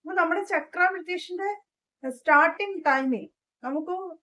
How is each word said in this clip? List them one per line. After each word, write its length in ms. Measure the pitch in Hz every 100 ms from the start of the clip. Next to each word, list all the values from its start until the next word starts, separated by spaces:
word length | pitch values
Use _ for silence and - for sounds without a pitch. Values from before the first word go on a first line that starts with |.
അപ്പൊ 120 | 302 370
നമ്മുടെ 240 | 330 359 392
ചക്ര 260 | 349 302 359 359
മെഡിറ്റേഷന്റെ 560 | 370 330 359 359 359 392 415 _ _ _ _ 262 240
സ്റ്റാർട്ടിങ് 600 | - 294 320 - 403 392 302
ടൈമിൽ 380 | 269 269 233 - _ _ _ 247
നമുക്ക് 300 | 285 320 359 381 330